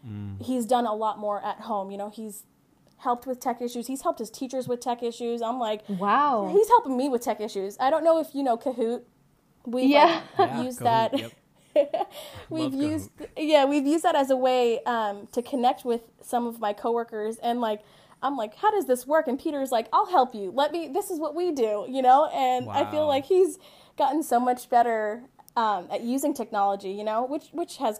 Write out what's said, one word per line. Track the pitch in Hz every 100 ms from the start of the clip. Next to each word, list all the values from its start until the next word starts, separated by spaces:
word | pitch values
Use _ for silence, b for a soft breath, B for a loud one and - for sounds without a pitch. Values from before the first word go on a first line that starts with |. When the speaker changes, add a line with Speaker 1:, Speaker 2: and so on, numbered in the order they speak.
| 123
Speaker 1:
Mm. | 104 104 -
Speaker 2:
he's | - 254 220
done | 247 240
a | 214
lot | 220 208
more | 208 202 208
at | -
home. | 220 208 190
You | 202
know, | 202
he's | 208 220 196 - _ _ _ _ _
helped | 262 240 262
with | 247
tech | 269 247
issues. | 240 240 226
He's | 262
helped | - -
his | 208
teachers | - 262 262 247
with | 240
tech | 247 240
issues. | 233 233 233 233
I'm | 226 254
like, | 220 214 -
Speaker 3:
Wow. | 190 202 233 294 233 196
Speaker 2:
he's | 392 427
helping | 466 285 247
me | 285
with | 240
tech | 247 214
issues. | 214 202 190 202
I | 262
don't | 311
know | 320 330
if | 294
you | 269
know | 277 233
Kahoot. | 269 240 226 240 - _ _ _ _ _ -
We've, | 247 262
Speaker 3:
Yeah. | 285 320 330 - -
Speaker 2:
like, | 370
Speaker 1:
Yeah, | 262
Speaker 2:
used | 254 247
Speaker 1:
Kahoot, | 240 226 226
Speaker 2:
that. | 277
Speaker 1:
yep. | - - _ _ _ 302
Speaker 2:
<laughs> | 285 - - B B B B
We've | 320 302
Speaker 1:
Love | 269 302
Speaker 2:
used, | 311 202 _
Speaker 1:
Kahoot. | 294 -
Speaker 2:
yeah, | 311 302 269
we've | 294 269
used | 320
that | 359 311
as | 269
a | 262
way, | 254 254 240 226
um, | - 233 214 202 214
to | -
connect | 240 277 240 302 247
with | 233 - _
some | - 247 233
of | 233
my | 214
coworkers. | 208 233 233 233 220 214 226
And, | 233 240
like, | 226 214 b b b b
I'm | 262 277
like, | 214 -
"How | 415
does | 427 262
this | 247 262
work?" | 311 311
And | 277
Peter's | 330 294 269
like, | 240 220
"I'll | 339 415
help | 349 254 220
you. | 196
Let | 240 294
me, | 330 302
this | 285 -
is | 339
what | 311 311
we | 359
do," | 285 220 208 175
you | 269
know? | 254 269 302
And | - 254 254 240
I | 208 294
feel | 302
Speaker 1:
Wow. | 302
Speaker 2:
like | 269 277
he's | 370 359 - b b b -
gotten | 277 294
so | 302 240
much | 247 247 -
better | 240 240 226 214 226 254 _ - -
um, | 220 196 175
at | 214 233 262
using | 294
technology, | 277 214 208 202 196 196 202
you |
know, | 214 220 254
which, | 302 - 294
which | 349 -
has | 214